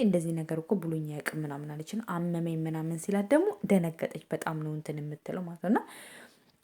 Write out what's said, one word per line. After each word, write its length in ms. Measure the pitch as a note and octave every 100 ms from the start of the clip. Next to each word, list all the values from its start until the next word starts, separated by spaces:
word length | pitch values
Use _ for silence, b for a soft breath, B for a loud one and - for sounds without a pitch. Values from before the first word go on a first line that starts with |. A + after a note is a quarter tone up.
እንደዚህ 320 | A3 F3 E3
ነገር 240 | E3 D#3 D#3+
እኮ 140 | D#3+ G3+
ብሎኝ 300 | E3 D#3+ D3+
አያውቅም 320 | D3 - D#3
ምናምን 280 | D3+ C#3+ D3+
አለች 200 | D3+ D#3
እና 120 | G#3 -
«አመመኝ» 480 | F3 F3 E3+ E3 D#3+
ምናምን 380 | D#3+ D#3+ D#3+ E3
ሲላት 300 | - G3+ G3+
ደግሞ 200 | D4 G4+ -
ደነገጠች። 600 | G3 G3 E3 D#3+ - D#3+ -
በጣም 280 | D#3+ - D#3
ነው 120 | D#3
እንትን 260 | D#3 D#3 D3+
የምትለው 460 | D3 D3 - F#3
ማለት 180 | E3+ E3+
ነው። 80 | F3
እና፣ 100 | C4 - B B B B B B _